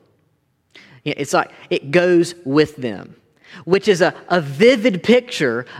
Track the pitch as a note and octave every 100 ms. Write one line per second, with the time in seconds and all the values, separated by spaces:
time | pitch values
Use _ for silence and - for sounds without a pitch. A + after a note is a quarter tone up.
0 | _ _ _ _ _ _ _ - - -
1 | D3 - C#3 F3 - - - F3 C#3 F3
2 | F3+ F3 E3+ - C3+ C#3+ D3 - B2 F#2
3 | F2+ - _ _ _ - E3 G3 A3 F3
4 | E3+ - - F3+ C#3+ C#3 A#3 C4 A#3+ F3+
5 | - B3 A#3+ - C#3 A#2 B2